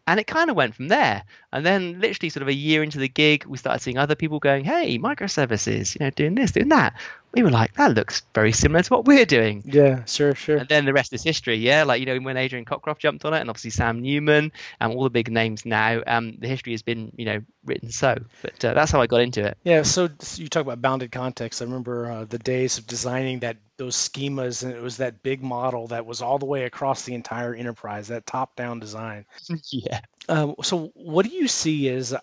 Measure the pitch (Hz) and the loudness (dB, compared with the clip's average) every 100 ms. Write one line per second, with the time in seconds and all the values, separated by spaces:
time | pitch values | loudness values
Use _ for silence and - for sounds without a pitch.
0 | - 190 214 320 339 202 123 107 135 247 | 0 0 0 0 2 2 0 -2 0 2
1 | 165 101 104 - _ - 160 196 180 180 | 2 0 -6 -20 _ -2 2 2 0 -2
2 | 208 196 160 147 139 139 151 156 151 143 | -2 -2 -6 -4 -2 -2 2 2 2 -2
3 | 135 139 151 147 - 135 131 123 - 123 | -2 4 4 4 0 -6 -2 -2 -2 0
4 | 143 151 160 151 143 139 147 330 320 120 | 0 0 -2 0 2 2 2 0 0 -2
5 | 131 285 190 - 131 107 - 107 101 - | -2 -4 -4 -2 0 0 0 -2 -4 -2
6 | 139 - 147 208 233 - 277 302 127 - | -4 0 0 2 0 2 4 4 4 -2
7 | - - _ 240 208 113 110 - 285 110 | -16 -18 _ 2 4 6 2 4 4 4
8 | - - - - 107 113 - 165 180 247 | 0 -6 -2 2 2 4 4 4 4 2
9 | 233 285 196 127 110 104 101 139 143 131 | 6 8 8 6 4 0 2 6 6 4
10 | 113 - 147 135 - 151 127 151 139 139 | -4 0 0 0 0 0 4 4 6 2
11 | 123 127 165 156 - 110 117 151 147 123 | 2 -2 -2 -2 0 2 4 6 6 2
12 | 131 127 131 127 131 127 117 - - 151 | 0 -4 -2 -2 -2 -4 -8 -6 -6 -2
13 | 151 147 151 156 120 107 117 110 117 113 | -2 -2 -2 -2 -4 -8 -6 -2 0 0
14 | 127 143 151 151 156 - - - 113 120 | -2 0 4 4 4 -6 -20 -4 -2 0
15 | 131 120 113 113 113 107 117 110 110 117 | 0 0 0 0 0 -4 -2 0 2 0
16 | - 117 113 113 117 131 - 113 117 113 | 0 -2 -2 -8 -6 -6 -6 -8 -4 -6
17 | 110 - 113 107 110 _ 131 131 117 - | -8 -8 -6 -6 -8 _ -8 -8 -6 0
18 | 135 120 117 _ - - 117 123 156 147 | 0 0 -6 _ -14 -4 0 2 4 4
19 | 117 120 120 117 104 - 175 160 143 - | 4 4 2 0 -4 -4 2 4 4 0
20 | 175 143 - - 156 170 139 120 131 131 | 0 -4 -14 -12 -4 -4 -4 -2 -2 -2
21 | 123 127 127 120 117 - 120 127 123 120 | -4 -6 -6 -6 -10 -8 -8 -8 -6 -6
22 | 120 110 110 117 110 127 127 - 110 117 | -6 -8 -8 -6 -2 0 0 -2 -6 -8
23 | 123 127 131 127 120 113 104 - 127 117 | -4 -2 -4 -4 -6 -8 _ -12 -6 -4
24 | - 139 139 139 127 117 127 120 120 117 | -4 -4 -6 -4 -4 -6 -8 -8 -10 -6
25 | 131 110 135 135 131 120 127 123 117 117 | -6 -4 -6 -4 -6 -4 -4 -4 -6 -8
26 | 113 117 120 139 139 143 123 - 139 131 | -8 -8 -2 -2 -2 -4 -4 -4 -2 -2
27 | - 120 - 117 120 117 120 113 113 104 | -4 -10 -8 -6 -6 -6 -8 -10 -10 -10
28 | 104 117 - 127 131 - 120 117 107 107 | -8 -10 -6 -6 -6 -6 -8 -8 -10 -10
29 | 113 104 104 - - 165 - 131 - 107 | -10 -12 -16 -20 -10 -10 -6 -8 -6 -8
30 | - _ - 160 147 151 - 180 156 _ | -10 _ -2 0 0 -4 -4 -4 -4 _
31 | 175 160 214 370 269 - 165 151 135 127 | -2 0 2 0 -2 0 0 0 0 -2
32 | 123 131 | -4 -6